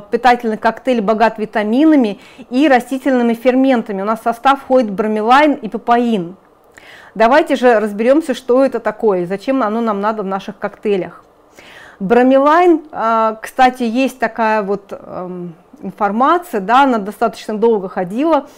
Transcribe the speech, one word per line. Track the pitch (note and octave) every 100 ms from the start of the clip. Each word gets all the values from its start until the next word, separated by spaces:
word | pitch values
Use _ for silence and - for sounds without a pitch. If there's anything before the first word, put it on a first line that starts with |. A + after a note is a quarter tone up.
| G#3
питательный | A#3 B3 A#3+ A#3 G#3+
коктейль | A3+ A3+ - A#3+
богат | G3 A3 A3+ A3
витаминами | G#3+ A3+ G#3 A#3+ D#4+ D4+ G#3+ G3+ - - B3+
и | B3 D4+
растительными | B3 B3 C4+ C#4+ B3+ A#3
ферментами. | A#3 B3+ B3+ C4+ B3 A3 F#3+
У | G3+
нас | A3
в |
состав | A3 A3+ C4+ C4+
входит | - C4 G#3+
бромелайн | F#3+ G#3+ G#3+ G#3+ C4 D4+
и | - G#3
папаин. | G#3+ - A#3+ A#3+ G#3+ E3+ F#3+ _ _ _ _ - - - -
Давайте | A3+ D4 D#4+ C4
же | B3 A3
разберемся, | G#3+ G3+ A3+ C#4+ D#4
что | A#3+ - B3 C4+
это | A#3
такое | A3+ A3 A3 F#3
и | F3
зачем | G3 C4+ C4+
оно | G#3+ A3
нам | A3+ G3+
надо | G#3 A3
в | F#3+
наших | F#3+ G3+ -
коктейлях. | G3+ - G#3+ G3 E3+ - _ _ _ - - - - -
Бромелайн, | F#3+ A#3 C4 C4+ C#4+ D#4+ F4+ D#4+ -
э, | - A3 A3+ A3 A3
кстати, | - - B3+ B3+
есть | A#3+ A#3 C4+ C4
такая | A3+ A#3 A3 G#3+
вот, | G3 G3+ -
эм, | - - - F#3 F3+ F3 D#3+ _ -
информация, | G3 - G#3 G#3 C#4 F4 - G#3+
да, | F#3+ B3+
она | C#4 A3+
достаточно | F#3+ - A3+ A#3 - G#3+
долго | A#3 A3 F#3
ходила, | - F3+ A3 D#4+ D4 C4+